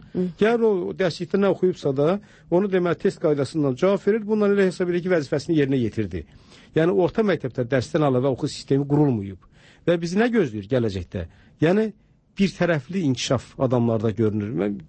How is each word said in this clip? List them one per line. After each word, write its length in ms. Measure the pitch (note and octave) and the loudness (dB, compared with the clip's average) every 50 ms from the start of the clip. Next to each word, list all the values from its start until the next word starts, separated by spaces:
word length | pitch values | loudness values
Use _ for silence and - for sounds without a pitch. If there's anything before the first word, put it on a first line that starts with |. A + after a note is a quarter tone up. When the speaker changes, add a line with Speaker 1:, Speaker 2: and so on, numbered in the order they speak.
| - - - | -18 -10 -6
Speaker 1:
Hı. 120 | F3+ F3+ F3+ D#3+ - | -4 -4 -4 -2 0
Speaker 2:
Gəlir 260 | G3+ A3 A#3+ A3+ A3+ | 2 2 2 2 2
o, 80 | A3 G3+ F3+ F3+ G3 | 2 2 0 -2 -4
o 40 | F3 D3 | -4 -2
dərslikdə 400 | F#3+ E3+ - - F3+ - - G3 | -2 -2 -2 -4 -8 -4 0 0
nə 160 | G3+ G3 E3+ | 2 2 2
oxuyubsa 400 | - F#3 F#3 E3 - - D3 C3+ | 2 0 -2 -2 0 -2 -2 0
da, 240 | C3+ C#3+ D#3+ F#3+ G#3 - - - - - - | 2 2 2 0 -2 -4 -12 -20 -18 -6 -2
onu, 180 | E3+ F3 G#3 G3+ | 0 0 0 2
demək, 300 | F#3 F#3 F3 F3 D#3+ - - | 0 0 0 0 -2 0 -2
test 160 | G3 F#3 - | -2 -2 0
qaydasından 560 | - D#3 D3+ C#3+ C3+ - - D#3+ D3 C#3 B2+ B2+ | 0 0 2 0 -2 -4 -2 -2 0 0 0 2
cavab 240 | F3+ F#3+ G3+ F#3 - G3+ | 2 2 2 2 0 0
verir. 180 | G#3 A3+ G#3 G3+ | 0 0 0 -2
Bundan 300 | A3 G#3+ G#3 G3+ G3+ G3+ | 0 2 2 2 4 4
elə 80 | F#3+ | 2
hesab 240 | F#3 - - F#3 F3 | 2 0 -2 -2 -2
edir 160 | F3 F3 E3 | -2 -2 0
ki, 80 | F3+ F3+ | 0 0
vəzifəsini 480 | E3 C#3 - E3 C#3 - - E3+ D3+ | 0 0 0 -4 -4 -2 0 2 2
yerinə 160 | C#3 C3+ C#3 C3 | 2 2 2 0
yetirdi. 480 | A#2 G#2 - A2+ G#2+ F#2 F#2 E2+ - - - - - - - - - - - | 0 -2 -2 -4 -6 -4 -6 -10 -10 -12 -18 -20 -20 -20 -20 -20 -12 -4 -2
Yəni, 160 | D#3 D#3+ F3 | 0 2 2
orta 320 | G3+ G3 F3 D#3 - - | 2 2 2 2 2 0
məktəbdə 460 | A3 G3+ E3+ C3 - B2+ - - B2 A#2 | 0 0 0 -2 -4 -6 -4 -4 -4 0
dərsdən 400 | C#3 C3 A2+ - - D#3+ D3+ C#3+ | 0 -2 -2 0 0 0 2 2
əlavə 240 | B2+ B2 C3 C#3 B2+ | 2 2 2 0 -2
oxu 160 | - D3+ D3 | -2 -4 -6
sistemi 380 | - - - - C#3 C#3 C#3+ C#3 | -6 -6 -4 -2 0 0 0 2
qurulmayıb. 480 | D3 D3 D3+ C#3+ B2 G#2+ G2 G2 F#2+ - _ - _ _ - - - _ - | 2 2 4 4 2 0 -4 -8 -12 -14 _ -20 _ _ -20 -20 -20 _ -2
Və 160 | D#3+ F3 E3+ | 0 0 0
bizi 160 | E3+ E3 F3+ G3+ | 0 -2 0 0
nə 140 | A#3 B3 A3+ | 0 2 2
gözləyir 320 | A3+ E3+ B2 G#2 G#2+ F#2+ - | 0 0 0 -2 -8 -6 -2
gələcəkdə? 560 | C3+ B2 A#2 G#2+ F#2 F#2+ F2+ - - G2 E2+ - - - - - _ - | -2 0 0 0 -2 -4 -8 -8 -8 -8 -8 -10 -14 -20 -20 -14 _ 0
Yəni, 300 | D3 D#3+ F#3 G#3+ A3 G#3+ - _ _ _ _ _ _ _ _ - | 0 2 2 2 0 -2 -4 _ _ _ _ _ _ _ _ -2
bir 100 | G3 E3+ | -2 0
tərəfli 540 | - - F3 E3+ E3+ D3 - - F3 G3 E3+ C3+ | 0 0 0 0 0 -2 -2 -6 -6 -2 0 0
inkişaf 440 | B2+ B2 - - C#3 A2+ - - - - | 0 -2 -2 -2 -2 -2 -2 -6 -6 -4
adamlarda 520 | C3+ A#2+ B2+ A#2+ A#2 A#2 A2+ A2 G#2 A2+ | -2 0 2 2 2 2 0 0 0 -2
görünür. 400 | G2+ - A2+ G#2+ G2+ G#2+ G2+ G#2 C3 E3 | 0 0 0 0 0 -2 -4 -4 -4 -2
Mən 200 | G3 G#3 G3+ G3 D#3+ | -2 -2 -4 -6 -6